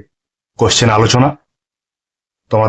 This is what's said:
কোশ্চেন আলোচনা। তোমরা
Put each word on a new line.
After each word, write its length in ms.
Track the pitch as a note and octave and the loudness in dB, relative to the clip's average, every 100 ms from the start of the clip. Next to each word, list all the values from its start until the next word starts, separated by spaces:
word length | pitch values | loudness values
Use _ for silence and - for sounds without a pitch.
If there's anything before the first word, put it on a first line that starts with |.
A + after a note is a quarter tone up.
| - _ _ _ _ - | -6 _ _ _ _ -4
কোশ্চেন 320 | A2+ - A#2+ | -2 0 0
আলোচনা। 380 | G#2+ A2+ B2 C#3 D3 _ _ _ _ _ _ _ _ _ _ _ | 2 0 0 -2 -4 _ _ _ _ _ _ _ _ _ _ _
তোমরা 180 | A2 | -4